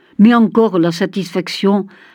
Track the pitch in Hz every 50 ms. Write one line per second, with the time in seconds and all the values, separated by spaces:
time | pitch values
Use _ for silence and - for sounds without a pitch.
0 | _ _ _ - 202 233 240 240 226 190 - 226 226 214 180 180 165 170 165 170
1 | 202 190 190 202 180 - - 190 175 - - - - 196 202 202 190 196 - -
2 | - _